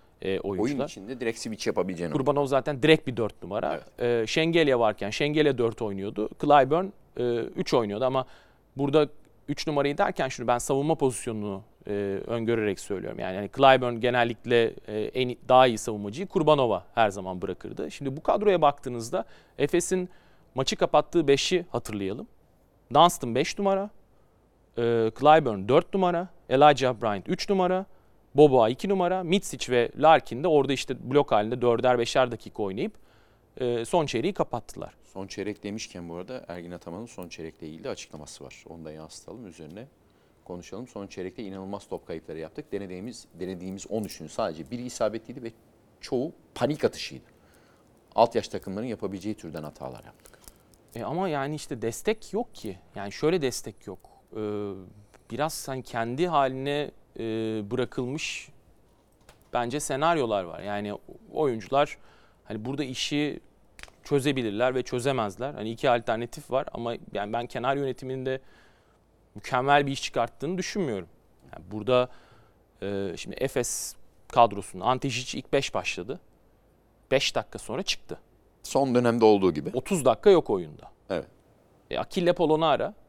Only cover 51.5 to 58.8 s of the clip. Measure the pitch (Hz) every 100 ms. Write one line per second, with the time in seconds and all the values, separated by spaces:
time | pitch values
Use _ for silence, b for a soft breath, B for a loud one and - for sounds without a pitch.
51.5 | 151 - 131 113 - - 214 - 202 247
52.5 | - 110 90 - - 101 - 151 180 135
53.5 | - - - - 92 - _ _ 110 107
54.5 | 104 101 95 92 104 104 - - 117 156
55.5 | - - 131 - 120 117 127 175 156 135
56.5 | 131 139 143 147 - - - 113 110 110
57.5 | 110 101 123 120 - 123 147 - - -
58.5 | - _ _